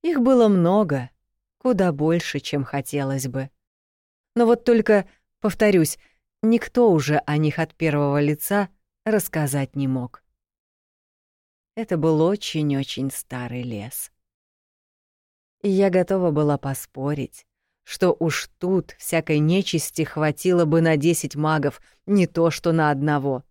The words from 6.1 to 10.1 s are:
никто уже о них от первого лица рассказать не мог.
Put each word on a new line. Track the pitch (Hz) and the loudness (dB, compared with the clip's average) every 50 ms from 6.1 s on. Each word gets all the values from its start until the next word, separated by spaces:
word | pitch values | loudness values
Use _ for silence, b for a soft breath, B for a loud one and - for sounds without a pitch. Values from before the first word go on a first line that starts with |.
| _ _ _ _ _ _ | _ _ _ _ _ _
никто | - 220 233 226 - - _ 247 240 220 | 0 2 2 2 0 -2 _ 2 4 4
уже | 175 156 131 139 151 151 - | 4 4 2 0 0 0 0
о | - 147 151 | 0 -2 0
них | 156 151 - - | 0 0 0 -2
от | 160 156 _ | -6 -6 _
первого | _ 165 156 147 147 147 143 143 147 | _ -2 0 0 0 0 0 0 0
лица | 147 147 151 151 - - 196 202 196 180 _ _ _ _ _ _ _ | 0 0 -2 -4 -4 -2 -2 -2 -2 -4 _ _ _ _ _ _ _
рассказать | 220 220 208 - - - 160 151 139 135 143 139 - _ | -2 -2 0 -2 -2 -4 -4 -2 -2 -2 -4 -4 -4 _
не | 139 139 131 | -4 -2 -2
мог. | 131 127 123 123 | -2 -4 -6 -8